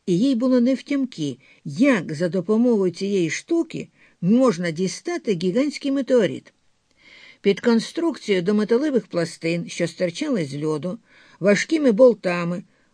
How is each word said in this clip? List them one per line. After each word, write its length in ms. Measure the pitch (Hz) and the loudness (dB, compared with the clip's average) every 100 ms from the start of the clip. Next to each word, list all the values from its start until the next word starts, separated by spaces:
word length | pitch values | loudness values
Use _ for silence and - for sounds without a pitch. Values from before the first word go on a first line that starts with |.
| - | -2
і 120 | 175 | 0
їй 160 | 277 | 2
було 260 | 233 254 254 | 2 2 4
невтямки, 800 | 240 262 - 277 262 - 147 120 _ _ | 2 0 -2 -4 -4 -4 -8 -8 _ _
як 480 | - 143 277 214 - | -8 0 2 2 -2
за 160 | 147 180 | -4 -2
допомогою 640 | 185 175 220 247 220 185 | -2 0 2 2 2 0
цієї 380 | 175 196 196 160 | -2 -2 0 -2
штуки 580 | - - 330 - 151 160 _ _ - | -4 -2 -2 -2 -6 -12 _ _ -4
можна 500 | 175 240 262 170 175 | 2 4 4 0 -4
дістати 680 | 156 185 - - 349 247 170 | -2 -4 -6 -8 -6 -4 -2
гігантський 500 | 185 214 294 - 277 | 0 0 -2 -4 -4
метеорит. 600 | 277 254 254 170 123 - _ _ _ _ _ _ - - - | -4 0 2 2 -2 -14 _ _ _ _ _ _ -20 -20 -4
Під 200 | 202 196 | 0 0
конструкцією 800 | 240 226 - - 330 247 - 190 | 2 2 0 -4 -4 -4 -2 0
до 120 | 175 | 2
металевих 520 | 208 208 233 302 247 - | 0 2 0 2 -2 -2
пластин, 640 | 170 165 - 165 170 170 | -4 -4 -4 -4 -4 -6
що 200 | - 170 | -6 -6
стирчали 560 | - 180 170 302 226 | -4 -6 -4 -4 -4
з 200 | 139 143 | -4 -6
льоду, 340 | 151 151 175 233 _ _ _ - | -4 -4 -6 -10 _ _ _ -2
Важкими 520 | 190 202 - 311 277 | 2 2 2 0 2
болтами 720 | 208 254 208 180 175 170 180 - _ _ | 6 6 6 -2 -2 -4 -6 -10 _ _